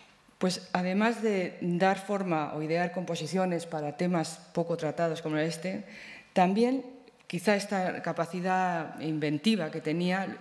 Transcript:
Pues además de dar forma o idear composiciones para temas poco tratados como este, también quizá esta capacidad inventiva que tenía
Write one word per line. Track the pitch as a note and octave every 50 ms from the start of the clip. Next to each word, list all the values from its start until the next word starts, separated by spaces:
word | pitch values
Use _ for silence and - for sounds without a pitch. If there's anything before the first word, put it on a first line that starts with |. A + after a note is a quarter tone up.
| - - - _ _ _ _ -
Pues | - F#3 F3 - - -
además | - F3+ F3+ F#3 F#3 G#3 G#3+ A#3 A#3 G#3
de | A3 A3 G3+ F#3+ F3+ - - -
dar | F3+ F3 F3 E3+ F#3+ F#3+ G3 F#3+
forma | - - G3+ G3 F#3+ F3+ E3 D#3 D3 - -
o | D3+
idear | D#3 D3+ E3 E3+ F3+ F3
composiciones | - F#3 F3 D3+ E3+ D#3 D#3+ C#3 E3 F#3+ F#3 F#3 F3 E3 E3
para | - E3 D3+ D3 D3 C#3+
temas | - F3+ F3+ F3+ E3 D#3 - - - - -
poco | - F3 E3 E3+ E3
tratados | D#3+ D#3 D3 C#3+ - E3+ E3 D#3+ D#3+
como | - D#3+ D#3
este, | D3+ D#3 E3 E3 - - F#3 F#3+ - - - - - - - - - - -
también | - F#3+ F3+ F#3 F#3+ A3 A#3+ B3 C4 C4+ - - - - - - - - _ -
quizá | F3 E3+ - G#3+ G#3
esta | G3 G3+ - G#3 F#3+ F#3 E3+ - -
capacidad | - E3+ D#3+ E3+ E3 E3 F#3 F3+ F3 F#3 F#3 F#3 F#3 F3+ F3 E3 D3+ - - -
inventiva | - D#3+ D#3 D3+ D#3 D3 D3+ C#3+ - A3 A3 F#3+ D#3 D#3
que | D3+ D#3+
tenía | - D#3 D3+ E3+ F3+ F3+ F#3 G3 F#3+ - - -